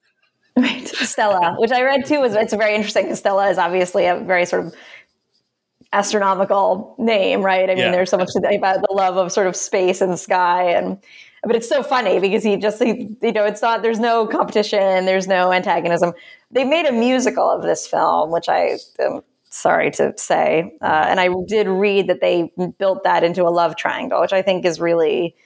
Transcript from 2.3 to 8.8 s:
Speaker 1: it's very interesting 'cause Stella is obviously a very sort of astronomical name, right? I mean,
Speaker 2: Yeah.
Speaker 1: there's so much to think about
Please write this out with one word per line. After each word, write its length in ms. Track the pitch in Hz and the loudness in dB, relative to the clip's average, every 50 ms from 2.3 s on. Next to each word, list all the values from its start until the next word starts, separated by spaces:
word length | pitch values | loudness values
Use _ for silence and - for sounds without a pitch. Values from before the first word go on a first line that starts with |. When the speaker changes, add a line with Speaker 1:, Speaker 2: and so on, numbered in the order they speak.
| 202 | 2
Speaker 1:
it's 180 | 214 226 220 226 | 0 0 0 0
very 220 | 202 220 208 208 | 0 0 0 0
interesting 320 | 214 208 202 - 208 190 | 0 -2 0 0 -2 -2
'cause 140 | - - 190 | 0 -4 -4
Stella 280 | - 196 196 196 196 202 | -2 0 0 2 2 2
is 100 | 180 180 | 2 2
obviously 480 | 175 170 180 185 180 180 - 202 180 | 0 0 0 0 0 0 0 2 2
a 120 | 175 180 - | 2 0 0
very 260 | - 175 185 175 175 | -2 0 0 0 0
sort 220 | 175 180 180 170 | 0 -2 -4 -4
of 80 | 170 - - - - - - - _ _ _ _ _ _ _ _ _ _ _ _ _ _ _ _ _ - | -6 -10 -16 -20 -20 -20 -20 -20 _ _ _ _ _ _ _ _ _ _ _ _ _ _ _ _ _ -2
astronomical 1000 | 202 196 - - 208 196 196 190 180 196 190 202 196 190 185 185 190 220 - - - | -2 0 0 0 0 0 0 2 0 0 0 2 2 2 0 0 -2 -6 -10 -8 -4
name, 440 | 226 233 226 196 185 185 180 202 190 | -2 0 0 2 2 2 0 0 2
right? 260 | 190 185 185 190 185 | 2 2 2 2 0
I 60 | 185 | 0
mean, 40 | 185 | 0
Speaker 2:
Yeah. 120 | - - | 0 0
Speaker 1:
there's 200 | 175 180 185 180 | 2 0 0 0
so 60 | 214 185 | 0 0
much 140 | 180 180 - | 0 0 -2
to 60 | 196 | -2
think 180 | 180 - 208 196 | 0 0 0 0
about 200 | 202 190 190 185 | 0 0 0 2